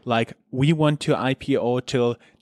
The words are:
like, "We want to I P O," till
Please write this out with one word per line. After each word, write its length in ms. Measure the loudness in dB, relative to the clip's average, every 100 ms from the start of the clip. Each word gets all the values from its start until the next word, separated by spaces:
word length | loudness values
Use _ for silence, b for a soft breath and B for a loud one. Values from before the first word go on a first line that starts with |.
| -4
like, 280 | -2 -2 -8 _
"We 200 | 0 2
want 280 | 2 2 0
to 140 | 0 0
I 180 | 0
P 240 | -4 -2 0
O," 220 | 0 -2
till 380 | -2 0 0 -2 b b